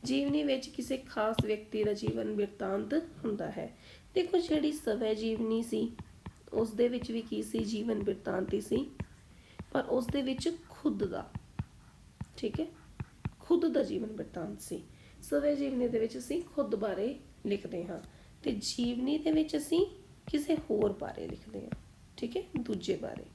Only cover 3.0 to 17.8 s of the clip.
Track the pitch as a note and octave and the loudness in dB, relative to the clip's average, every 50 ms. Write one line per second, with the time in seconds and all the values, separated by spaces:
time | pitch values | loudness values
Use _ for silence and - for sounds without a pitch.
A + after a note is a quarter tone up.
3 | D#4+ - - - - A#3 G#3 G#3 E3+ D#3+ - - - - - - - - - - | 0 -2 -12 -6 -4 -2 -2 -2 -2 -4 -4 -6 -6 -8 -8 -14 -20 -20 -20 -20
4 | - - - - F4+ F4 - F4+ E4+ - D#4+ D4+ D4 D4+ D4+ D4+ - A#3+ G#3+ G#3 | -20 -2 0 2 2 4 4 2 4 4 2 2 4 2 0 0 0 0 2 2
5 | B3 G#3+ A3 G#3+ A3 A3+ A3 A3 A3+ A3 A3 A3+ A#3 A#3 - A3 A3 A#3 - - | 4 2 2 2 2 0 0 0 2 2 2 2 0 0 0 0 0 -2 -4 -8
6 | - - - - - - - - - - - - A3 A3+ A3 G#3 A#3+ A#3+ B3 B3 | -14 -16 -16 -16 -14 -14 -16 -14 -16 -4 0 0 0 0 4 4 4 4 4 0
7 | B3 - A3+ A3+ A3 - - G#3 G#3+ - - A3+ A3 G3+ A3+ G#3 G#3+ A#3 A3+ G#3 | -4 -2 -4 -4 -2 -2 -2 -2 -2 -2 0 0 0 0 0 -2 0 0 0 0
8 | G3+ G3+ F#3+ F#3+ - G#3+ G3 F#3 F#3+ F#3 G3 F3 - - - A#3+ C#4 C#4+ - - | 0 0 -2 -2 -2 -2 -2 0 0 0 0 -2 0 2 0 0 0 -2 -6 -8
9 | - - - - - - - - - - - - - - - C#4+ - - - B3 | -8 -8 -8 -20 -20 -20 -20 -20 -20 -20 -18 -18 -16 -2 0 0 0 2 2 2
10 | B3 A#3 - C#4+ C4+ B3+ C4+ B3+ - E4+ E4+ - - - - - - D4+ G#3+ G3 | 2 2 0 0 0 0 0 0 0 -2 -2 -2 -8 -16 -18 -2 0 0 0 2
11 | G#3 F#3 - - - - - - - - - - - - - - - - - - | -2 -2 -2 -4 -6 -6 -10 -12 -14 -14 -12 -12 -12 -12 -12 -20 -20 -20 -20 -20
12 | - - - - - - - - - G#3+ - - D#4+ D#4+ - - - - - - | -20 -20 -14 -14 -14 -14 -10 -4 -4 -2 -2 -2 -4 -4 -6 -16 -20 -20 -12 -12
13 | - - - - - - - - - - E4+ F4 F4 D#4+ A#3+ - F#3+ - - F#3 | -12 -12 -12 -10 -10 -10 -10 -10 2 4 4 6 6 4 4 4 2 2 0 -2
14 | A3+ G#3+ G#3+ G3 D#3+ - - F3+ E3 - G#2 G3+ - - - - - - - - | -2 -4 -4 -6 -8 -8 -6 -6 -6 -6 -6 -6 -6 -6 -6 -8 -8 -12 -20 -20
15 | - - - - - - C#4+ C#4+ C#4+ D4 D4 C#4 C#4+ C#4 C4+ B3 B3 A#3+ A#3 A3+ | -20 -20 -20 -14 -6 0 0 2 4 4 2 4 2 0 2 2 2 2 2 2
16 | A3 A3+ - B3+ B3 - C#4+ E4+ F4 - - - C#4 G#3 G#3+ G#3 F#3+ G#3+ F#3+ F3+ | 2 2 -2 -4 -6 -2 -2 -2 -2 -2 0 0 0 2 2 0 0 0 0 2
17 | G3+ A#3+ C#4+ - - - - - - G#3+ G3+ G3 - - - F3+ | 0 0 -2 -4 -10 -20 -20 -6 -2 0 0 0 0 -4 -4 -4